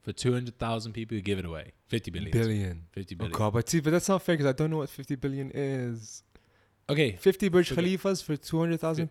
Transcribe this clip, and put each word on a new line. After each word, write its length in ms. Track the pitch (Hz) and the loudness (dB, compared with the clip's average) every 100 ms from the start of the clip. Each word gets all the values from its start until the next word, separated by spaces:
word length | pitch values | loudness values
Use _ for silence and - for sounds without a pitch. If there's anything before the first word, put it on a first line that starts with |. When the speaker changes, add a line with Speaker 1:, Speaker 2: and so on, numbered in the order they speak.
Speaker 1:
for 100 | - | -10
two 200 | - 123 | -2 0
hundred 260 | 123 120 - | 0 -2 -6
thousand 340 | 117 113 113 | -4 -4 -4
people, 240 | 110 113 110 | -8 -6 -4
you 60 | |
give 160 | 98 95 | -2 -2
it 60 | |
away. 280 | 85 80 - - - | -4 -8 -12 -18 -4
Fifty 220 | 120 - | -4 -4
billion. 200 | 87 104 | -6 0
Speaker 2:
Billion. 520 | 117 113 107 92 82 82 | 2 4 2 0 -4 -10
Speaker 1:
Fifty 220 | 98 95 | -10 -10
billion. 200 | 85 85 | -6 -4
Speaker 2:
Oh, 40 | 82 | 2
God, 140 | 107 | 2
but 160 | 110 - | 2 2
see, 120 | 165 | 2
but 100 | 147 | 4
that's 180 | 170 196 | 2 2
not 140 | 190 | 0
fair 140 | - 165 | 2 2
'cause 100 | 139 | 2
I 60 | |
don't 180 | 131 156 | 2 0
know 80 | 156 | -2
what 120 | 135 | -4
fifty 240 | - 135 | -8 -8
billion 360 | 135 139 135 135 | -4 -4 -4 -6
is. 680 | - 139 131 123 117 107 - - - _ _ _ _ - | -4 -2 -2 -4 -6 -10 -18 -20 -20 _ _ _ _ -2
Speaker 1:
Okay. 240 | 143 135 | 0 0
Speaker 2:
Fifty 360 | 92 196 185 196 | 2 2 4 4
Burj 220 | 180 170 | 4 4
Speaker 1:
Okay. 100 | - | 2
Speaker 2:
Khalifas 400 | 180 190 196 190 | 0 0 0 -2
for 120 | - 147 | -2 -6
two 220 | - 160 | -2 0
hundred 220 | 165 165 | 0 0
thousand 260 | 165 160 | -2 -2
Speaker 1:
Fi- 20 | 160 | -2